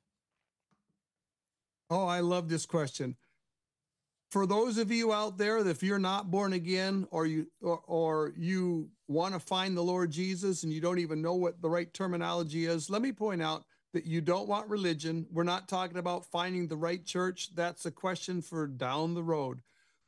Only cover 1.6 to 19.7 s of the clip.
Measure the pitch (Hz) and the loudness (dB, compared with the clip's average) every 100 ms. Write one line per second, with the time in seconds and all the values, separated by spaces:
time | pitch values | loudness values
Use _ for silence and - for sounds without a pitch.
1.6 | _ _ - 175 185 175 175 180 165 160 | _ _ -2 0 2 2 2 2 0 -2
2.6 | - 165 143 - 127 123 _ _ _ _ | 0 0 0 -2 -6 -6 _ _ _ _
3.6 | _ _ _ _ _ _ - 196 190 208 | _ _ _ _ _ _ -4 0 2 4
4.6 | 240 220 208 233 226 214 214 190 208 226 | 2 2 2 2 2 2 0 0 2 2
5.6 | 196 156 185 202 185 196 202 190 202 185 | 2 2 2 2 2 0 0 0 2 0
6.6 | 165 185 190 196 - 165 160 156 - - | 0 0 2 0 0 0 0 0 -2 -4
7.6 | 175 170 - 170 160 156 151 156 170 185 | -2 -2 0 0 2 2 0 -2 0 2
8.6 | 180 165 151 - - 147 185 185 - 185 | 2 0 -4 -10 -2 0 0 -2 -2 0
9.6 | 190 175 175 180 175 151 185 185 196 180 | 0 2 2 2 2 0 -2 0 0 0
10.6 | 160 156 170 180 165 156 160 180 175 175 | 0 0 0 0 0 0 0 2 0 0
11.6 | 170 175 170 - 190 170 170 175 160 160 | 0 0 -2 -4 -2 0 0 0 0 0
12.6 | 165 165 151 208 269 208 214 180 160 156 | 0 0 0 -2 0 0 -2 0 -2 -4
13.6 | - _ _ 175 160 165 160 180 202 202 | -8 _ _ -6 -2 0 2 2 2 -2
14.6 | 214 208 185 160 160 165 165 165 175 185 | 0 0 0 0 -2 -4 -2 0 0 0
15.6 | 190 185 185 175 180 175 - 170 180 185 | -2 -2 -2 -2 -2 -2 -4 -2 0 0
16.6 | 170 156 165 180 170 180 185 180 - 170 | -2 -2 -2 -2 -4 0 0 -2 -6 -2
17.6 | 170 165 170 - 185 185 - 180 160 160 | -2 -2 -8 -4 -4 -2 -2 -4 -4 -4
18.6 | 147 127 127 139 165 170 165 156 135 127 | -4 -2 -2 0 0 0 0 0 -2 -6
19.6 | - | -14